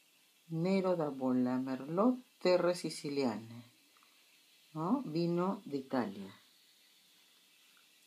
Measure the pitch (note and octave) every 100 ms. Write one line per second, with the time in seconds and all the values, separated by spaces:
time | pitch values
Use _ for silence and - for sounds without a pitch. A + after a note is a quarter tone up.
0 | _ _ _ _ - D#3+ F3 F#3+ F#3 F3
1 | D3+ C3+ C3 B2+ B2 B2+ C3 C3 C3+ E3+
2 | A#3 B3+ - _ F3+ F3+ F3 F3 E3 -
3 | D3+ C#3+ C3 G#2+ A2+ A#2 A#2+ _ _ _
4 | _ _ _ _ _ _ _ D#3 E3 C#4
5 | D#3+ D#3 E3+ E3+ F#3 G3 - C#3 - C3+
6 | G#2 G2+ G2 - - _ _ _ _ _
7 | _ _ _ _ _ _ - - _ _